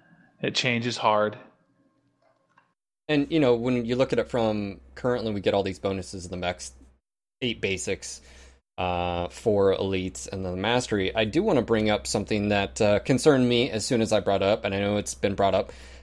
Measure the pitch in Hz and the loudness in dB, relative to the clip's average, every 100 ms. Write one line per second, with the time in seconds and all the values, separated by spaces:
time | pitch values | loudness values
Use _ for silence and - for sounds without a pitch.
0 | _ _ _ _ - 131 135 117 123 117 | _ _ _ _ -4 -2 0 0 -2 0
1 | 113 107 107 104 - _ _ _ _ _ | 2 4 2 -2 -16 _ _ _ _ _
2 | _ _ _ _ _ _ _ _ _ _ | _ _ _ _ _ _ _ _ _ _
3 | - 151 143 160 135 120 120 123 113 123 | -2 0 2 2 4 2 2 -2 0 0
4 | 131 117 - 127 110 107 101 95 - - | 0 0 -2 0 0 0 -4 -8 -18 -6
5 | 127 123 110 101 95 101 98 95 98 98 | -2 -2 -2 -2 0 2 0 -2 -4 -4
6 | 92 98 87 92 90 90 - - - _ | -6 -12 -10 -6 -6 -6 -10 -18 -20 _
7 | _ _ _ _ 127 101 104 95 - 95 | _ _ _ _ -6 -4 -4 -4 -4 -6
8 | - - - - - _ _ - 90 90 | -8 -16 -18 -20 -20 _ _ -6 -2 0
9 | 87 87 87 - 120 104 98 95 98 95 | -2 -2 -4 -2 0 4 4 2 0 -2
10 | 92 - - 98 92 92 101 123 123 107 | -4 -8 -10 -8 -6 -4 0 0 0 0
11 | 95 113 107 139 214 151 110 113 107 104 | 0 0 0 0 2 2 2 2 2 0
12 | - 110 98 107 104 101 98 - 107 104 | 0 -4 -2 0 2 0 0 0 2 2
13 | - 131 156 135 123 120 120 110 104 123 | 2 4 6 6 4 4 2 -2 -2 0
14 | 110 107 98 98 98 110 104 98 101 104 | 2 2 2 2 2 2 0 -2 0 -2
15 | 101 - 104 95 98 95 - - - - | -4 -4 -4 2 2 2 -2 -8 -20 -20